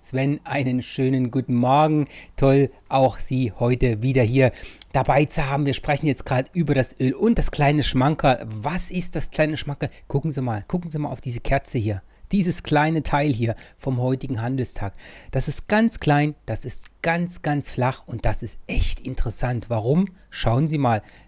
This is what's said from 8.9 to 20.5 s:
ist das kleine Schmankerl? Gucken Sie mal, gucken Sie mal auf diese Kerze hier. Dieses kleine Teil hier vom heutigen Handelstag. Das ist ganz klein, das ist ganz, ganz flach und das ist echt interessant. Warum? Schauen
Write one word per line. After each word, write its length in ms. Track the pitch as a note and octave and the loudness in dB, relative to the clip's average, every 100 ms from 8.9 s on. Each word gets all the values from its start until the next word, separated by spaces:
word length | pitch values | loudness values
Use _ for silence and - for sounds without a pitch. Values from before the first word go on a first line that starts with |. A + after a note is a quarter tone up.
ist 240 | F#3 F3 D#3+ | -6 -4 -4
das 160 | - | -4
kleine 240 | - D#3 D#3 | 0 0 -2
Schmankerl? 360 | - C#3+ C3+ - - | -6 -6 -8 -8 -6
Gucken 200 | C#3+ D#3+ | -4 -2
Sie 120 | C#3 | -4
mal, 240 | B2+ G#2+ - | -4 -4 -4
gucken 220 | F#3 F3 | -6 -4
Sie 100 | D#3 | -6
mal 100 | C#3+ | -6
auf 120 | B2+ | -8
diese 180 | B2+ A#2 | -10 -6
Kerze 380 | - C3+ - C3 | 0 0 0 -2
hier. 240 | G#2+ F#2+ - - - | -2 -4 -8 -20 -4
Dieses 320 | G3+ F3+ - | 0 0 -2
kleine 400 | - D3 D3+ D#3+ | 0 2 2 0
Teil 280 | - D3 D3 | 0 0 0
hier 240 | A#2 A2+ G#2+ - - | 0 -2 -4 -10 -10
vom 240 | - B2+ | -4 -2
heutigen 400 | B2+ C3 - A2+ | -2 -2 -4 -4
Handelstag. 520 | A#2 C3 A#2 - G2+ - - - - | -4 -4 -4 -6 -8 -8 -18 -20 -6
Das 180 | C3 - | -4 -2
ist 200 | - - | -4 0
ganz 320 | G#3+ A3+ - | 2 2 0
klein, 340 | - C#3+ D3+ D3+ - | 2 2 2 -2 -8
das 180 | A2+ A#2+ | -8 -8
ist 380 | - - _ | -10 -14 _
ganz, 400 | E3+ E3+ F3 - | -2 -2 -2 -4
ganz 260 | D3+ D3 - | -2 -2 -2
flach 380 | - B2 - - | -2 -2 -2 -8
und 180 | A#2 A2+ | -2 0
das 160 | G2+ | 0
ist 160 | A#2+ - - | -4 -10 -4
echt 360 | B2+ - - | 2 2 0
interessant. 680 | - B2+ A#2+ - B2 B2 G#2+ | -4 -2 0 0 -2 -2 -2
Warum? 380 | A2+ A2 D#3 G3 - - | -2 2 2 2 -4 -18
Schauen 360 | - A2 | -2 2